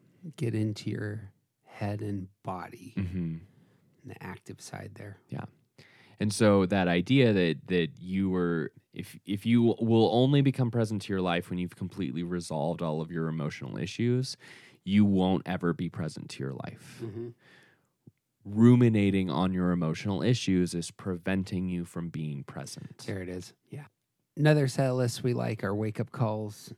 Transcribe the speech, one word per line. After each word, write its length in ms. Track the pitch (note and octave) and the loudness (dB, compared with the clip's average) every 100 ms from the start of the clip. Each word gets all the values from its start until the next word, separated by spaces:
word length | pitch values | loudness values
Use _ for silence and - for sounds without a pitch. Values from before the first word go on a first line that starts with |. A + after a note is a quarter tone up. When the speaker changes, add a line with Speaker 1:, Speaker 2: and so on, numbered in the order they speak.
| _ _ E3 - | _ _ -16 -6
Speaker 1:
get 180 | A#2 A2 | -4 -2
into 340 | A2 G#2+ G#2+ | -2 -4 -6
your 420 | G#2+ G#2+ G#2+ G2+ _ _ _ _ | -6 -6 -8 -12 _ _ _ _
head 360 | - G2+ G#2+ | -8 -6 -4
and 260 | G#2 G2+ F#2 _ | -4 -6 -8 _
body 500 | F#2+ F#2 D#2+ - F2 G2 | -10 -10 -10 -16 -12 -6
Speaker 2:
Mm-hmm. 200 | F#2 F#2 | -4 -4
Speaker 1:
and 240 | E2 E2 F2 _ _ _ _ _ - | -4 -6 -12 _ _ _ _ _ -20
the 180 | - | -16
active 360 | F#2+ - - G2 | -14 -14 -16 -18
side 300 | - G2+ G2+ G2+ | -16 -14 -14 -16
there. 220 | G2+ F#2+ - | -18 -18 -14
Speaker 2:
Yeah. 160 | C3+ - _ _ _ - _ - - | -12 -12 _ _ _ -20 _ -16 -4
And 140 | G#2 | -2
so 320 | - G#2+ G2+ F#2 | 4 6 6 4
that 200 | G2 F2+ | 2 4
idea 460 | F2 F2 C3+ A#2 | 2 4 6 6
that, 340 | G2 E2+ D2 - | 6 4 0 0
that 220 | F2+ E2 - | 0 0 -4
you 300 | F2+ F#2+ F#2+ | -6 -2 0
were, 420 | F#2 F2 E2 C#2+ - _ | 0 0 0 -4 -10 _
if, 240 | - - - - | -14 -14 -12 -6
if 200 | G2+ A#2 | -4 2
you 300 | A#2 A#2 - | 4 4 2
will 300 | A2+ A2+ G2+ | 4 4 6
only 280 | A#2 C3 C#3+ | 4 4 4
become 300 | C3+ B2+ A#2+ | 4 2 0
present 300 | A#2 G#2+ G#2 | 0 0 -2
to 100 | - | -4
your 80 | F#2+ | -2
life 280 | F#2 F2 - | 0 0 -2
when 100 | F2+ | -4
you've 160 | F2 - | -6 -6
completely 480 | F2+ - D2 D2 | -10 -6 -6 -4
resolved 580 | E2+ F2+ E2+ D#2 D#2+ E2 | -4 -6 -6 -4 -2 -2
all 200 | E2 D#2 | -4 -4
of 100 | E2 | -4
your 160 | E2 D#2+ | -4 -4
emotional 500 | D#2+ D2 - C2 G1+ | -4 -6 -8 -10 -8
issues, 600 | E2+ - A#2 B2 C3 - - - - - F#2 | -8 -2 0 0 -2 -8 -18 -20 -20 -14 2
you 180 | G2+ | 4
won't 400 | G2+ F#2+ F#2 F#2 - | 6 6 4 2 -2
ever 280 | F2 F2 | -2 0
be 160 | D#2+ E2+ | 0 -4
present 400 | - D#2 - - | -6 -8 -8 -12
to 140 | - | -8
your 100 | C2+ | -8
life. 480 | C2 - - - - | -8 -12 -14 -18 -14
Speaker 1:
Mm-hmm. 260 | A#2 A2+ A#2+ - _ - _ _ _ _ - _ _ _ G2+ | -12 -10 -12 -14 _ -20 _ _ _ _ -20 _ _ _ -4
Speaker 2:
Ruminating 840 | G#2+ A#2+ B2 A#2+ G#2+ G2 G2 F#2 | 6 8 10 8 6 4 2 2
on 220 | C#2+ F#2 | 0 0
your 180 | F2+ F2+ | 2 2
emotional 500 | F2 E2 D#2+ G#2 F#2 | 2 0 -2 -2 0
issues 520 | G2+ B2 - F#2 F2 | 0 0 2 2 2
is 180 | F2 E2 | -2 -8
preventing 760 | - G2+ F2 F#2+ F#2+ F#2 F#2 F#2 | -10 -8 -6 -2 -2 -2 -4 -4
you 160 | F2+ | -4
from 260 | E2+ F2 E2+ | -6 -8 -8
being 340 | D#2+ D#2 C#2 | -6 -6 -8
present. 560 | - D2 C2+ - - - - | -10 -12 -14 -14 -18 -16 -10
Speaker 1:
There 160 | G2 | -10
it 80 | F2+ | -8
is. 240 | F2+ F#2 _ - | -10 -12 _ -18
Yeah. 160 | D3 C#3+ _ _ _ _ - | -16 -16 _ _ _ _ 0
Another 300 | D3+ D3+ C3+ | 4 4 2
set 220 | - C3 | 0 0
of 60 | B2+ | 2
lists 260 | A#2+ - | 0 0
we 100 | B2 | -2
like 300 | A#2+ A#2+ A2 | -2 -2 -4
are 100 | G2 G#2 | -4 -2
wake-up 360 | A2 - A2 | -4 -4 -6
calls. 640 | - A2 G#2+ G#2+ - - | -2 -2 -2 -6 -12 -18